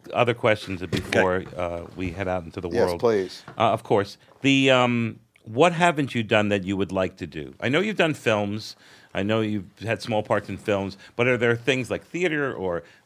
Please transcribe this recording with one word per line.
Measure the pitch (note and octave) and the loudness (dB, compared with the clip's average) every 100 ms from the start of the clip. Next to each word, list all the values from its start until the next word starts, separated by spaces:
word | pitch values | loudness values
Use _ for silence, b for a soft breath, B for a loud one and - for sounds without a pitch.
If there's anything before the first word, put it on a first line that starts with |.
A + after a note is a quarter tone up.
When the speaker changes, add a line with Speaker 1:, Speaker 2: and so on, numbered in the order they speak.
| - | -6
Speaker 1:
other | G2+ B2 | 0 2
questions | A#2 A#2+ G#2+ - F#2 F2 | 2 2 0 -2 -8 -4
before, | G2+ - A#2 F#2 F#2 | -6 0 2 2 0
Speaker 2:
Okay. | - - | -4 -6
Speaker 1:
uh, | F2 E2+ E2 F2+ | -6 -6 -10 -6
we | F#2 | -6
head | E2+ F#2 | -4 -4
out | F#2 | -4
into | E2+ - | -6 -10
the | F2 | -4
Speaker 2:
Yes, | A2+ A2+ | 0 0
Speaker 1:
world. | F2 | 2
Speaker 2:
please. | A#2+ G#2 F#2 - - - | 2 2 -2 -8 -14 0
Speaker 1:
Uh, | A2 | 0
of | A2+ | 0
course. | - A2 G2+ - b - | 2 0 0 -8 b -2
The, | C#3 C3+ C3+ | 2 4 6
um, | B2+ B2 A#2+ A2+ - _ _ | 6 4 2 -2 -8 _ _
what | - A2+ F3 | -8 2 2
haven't | E3 F3 D3+ C3 | 4 2 2 -2
you | A#2+ | -2
done | G#2 G#2+ G#2 | 2 2 4
that | G2+ | 0
you | F#2 G2 | 0 -2
would | F#2 | -2
like | F#2+ F#2 - | 0 -2 -4
to | E2+ | -12
do? | D2+ C2+ C#2+ | -10 -12 -6
I | A#2 | -2
know | D3+ | 0
you've | G#3+ G3 | -2 0
done | E3 | 0
films. | C#3+ B2 G#2+ G#2 G#2+ - - b b b | 0 0 0 0 -6 -10 -18 b b b
I | - | -4
know | G2 A2+ | 0 0
you've | A2 G#2 F2+ - | 0 -2 -6 -10
had | G2+ G#2+ | -4 -4
small | - G#2+ | -2 -2
parts | - G#2 G#2 | 0 -2 -2
in | F#2+ | -6
films, | - G2 G2 F#2+ B - | -2 0 -2 -8 B -2
but | B2 | 0
are | B2 | 2
there | A#2+ A#2 | 2 2
things | C3 C3 A#2 | 0 -2 -2
like | - | -6
theater | - E3+ F3+ D3+ C#3 | -6 -4 -2 -2 -4
or, | - F#2 E2+ - b | -4 -4 -4 -8 b